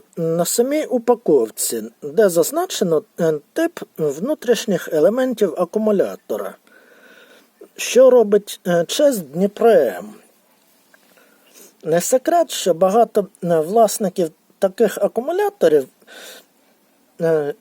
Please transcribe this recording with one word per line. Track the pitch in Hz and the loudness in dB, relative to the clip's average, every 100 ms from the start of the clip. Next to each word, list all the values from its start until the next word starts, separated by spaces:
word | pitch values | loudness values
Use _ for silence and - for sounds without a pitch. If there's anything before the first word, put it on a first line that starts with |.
| - - | -6 -6
на | 165 165 170 | -4 -2 -2
самій | - 254 302 262 | 0 0 -2 -2
упаковці, | 254 233 240 - 143 110 - - 117 110 _ | -4 0 -2 2 2 2 -4 -6 -6 -10 _
де | 147 170 202 | -8 0 2
зазначено, | 170 - 320 370 - 180 156 - - | 2 0 -2 -6 -4 -2 -2 -4 -4
е, | 165 151 _ | -2 -2 _
тип | - 330 - - - | -4 -4 -6 -14 -6
внутрішніх | 151 143 240 302 233 220 - 175 - | -6 -4 -6 -4 -2 -2 -2 -4 -2
елементів | 156 170 247 262 240 196 147 | 2 2 2 -2 -2 -2 -2
акумулятора, | 175 214 214 196 113 95 - 107 95 - _ _ _ _ _ _ _ _ _ _ - - | -4 -2 -2 0 -2 -4 -8 -8 -8 -12 _ _ _ _ _ _ _ _ _ _ -20 -12
що | - 240 262 | 0 4 6
робить, | 247 208 208 208 - 185 | 6 4 0 -2 -10 -2
е, | 170 160 | -2 0
честь | - 294 220 139 | 2 0 0 -6
Дніпром. | 156 202 - 226 190 120 - 104 - _ _ _ _ _ _ _ _ _ _ _ _ _ - - _ | -4 -4 2 4 4 2 -4 -12 -20 _ _ _ _ _ _ _ _ _ _ _ _ _ -20 -20 _
Не | 165 170 | -2 -2
секрет, | - 254 - 339 320 | 0 -2 0 0 0
що | - 190 | -4 -2
багато, | 160 185 226 226 214 196 - | 0 2 2 2 0 -4 -6
е, | 170 165 | -2 0
власників | 156 226 220 - 190 190 160 _ _ - | 0 2 2 0 -6 -2 -4 _ _ -4
таких | 196 185 220 - | -4 0 0 0
акумуляторів, | 202 226 262 359 403 - 165 151 131 _ _ - - - _ _ _ _ _ _ _ - | -4 -4 -4 -2 -2 0 2 2 0 _ _ -20 -20 -20 _ _ _ _ _ _ _ -6
е, | 165 160 143 - | -2 0 -2 -8